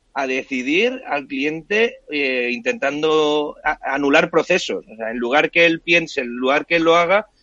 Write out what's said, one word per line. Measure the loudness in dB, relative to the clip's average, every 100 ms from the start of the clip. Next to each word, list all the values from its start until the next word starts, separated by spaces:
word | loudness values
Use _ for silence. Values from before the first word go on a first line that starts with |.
| _
a | -8 -4
decidir | -4 -4 -6 -2 0 0 -4 -6
al | -6 -6
cliente, | -6 -4 -6 -4 0 0 -4 -8
eh, | -4 -2 -2 -2
intentando | -4 -4 -2 -2 0 2 2 2 0 -2 -4
a-, | -4 -4
anular | -4 -2 2 4 4
procesos. | 2 2 0 0 -8 -8
O | -10
sea, | -8
en | -4
lugar | 0 2 2
que | 4 2
él | 2
piense, | 2 0 0 -6
en | -6
lugar | -2 0 0
que | 0 0
él |
lo | 4 4
haga, | 4 2 0 _